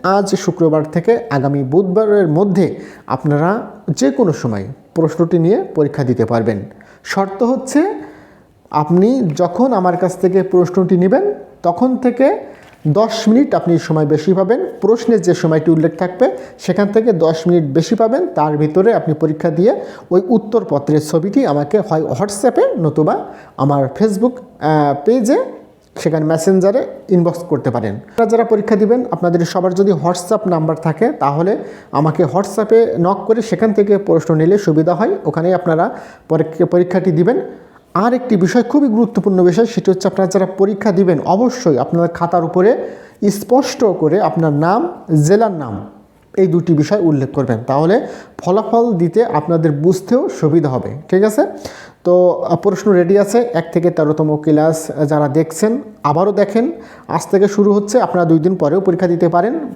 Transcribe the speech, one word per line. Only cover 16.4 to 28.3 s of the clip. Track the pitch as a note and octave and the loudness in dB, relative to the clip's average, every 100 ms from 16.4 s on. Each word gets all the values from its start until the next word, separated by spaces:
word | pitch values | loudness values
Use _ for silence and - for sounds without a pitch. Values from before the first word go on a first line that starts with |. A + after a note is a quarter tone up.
| - - | -12 -10
সেখান | - F3+ G3+ | -4 -2 0
থেকে | A3 A#3 | 0 2
দশ | F3 D#3+ D#3+ F3 | 2 2 0 2
মিনিট | F3 | 2
বেশি | D3 C3+ D#3+ | 2 0 0
পাবেন। | A3 A3+ C#4 F4+ | 2 2 0 -2
তার | D#3+ D3+ D3 | -2 0 0
ভিতরে | D#3 E3+ G3+ | 0 2 2
আপনি | F#3 D#3+ | 2 0
পরীক্ষা | D3+ D#3+ D#3 F3 | -2 -2 -2 -2
দিয়ে | D#3 G#3 G#4 - - - | 0 0 0 -6 -14 -2
ওই | F3+ F#3 | 0 2
উত্তরপত্রের | A3 G#3+ A3+ F3+ C#3+ C#3 D3+ | 0 0 -4 -2 -4 0 0
ছবিটি | D3+ E3 F#3+ - G#3 | 0 -2 0 0 0
আমাকে | C#3+ C#3+ G#3+ | -2 0 -2
হয় | G3 D#3+ | 0 -2
WhatsApp-এ | - - G3+ - B3+ - C5 D4 | -2 -4 -4 -2 0 2 0 0
নতুবা | D#3 D#3 D#3 F#4 - - - - | -2 0 0 0 -6 -16 -14 -4
আমার | C#3 C#3+ C3 - | 0 0 -2 0
Facebook, | G#3+ F#3+ B3 B3+ - - | -2 0 -2 -4 -16 -6
আহ, | D3 D#3 D3 C#3 | 0 2 2 0
পেজে, | - B3+ A3 F#4+ C5 - - _ _ - | 0 0 2 0 -2 -10 -20 _ _ -6
সেখানে | E3 D#3 | -4 -2
মেসেঞ্জারে | D#3 D#3+ F#3+ F#3+ F#3+ B3 - - - | 0 0 2 2 2 0 -4 -8 -2
ইনবক্স | F3+ E3+ - | 0 0 -2
করতে | F3 C#3 B2+ | -4 -4 -2
পারেন। | A#2 G#2 | -4 -4
আপনারা | G#2+ - - A3+ | -8 -8 -2 0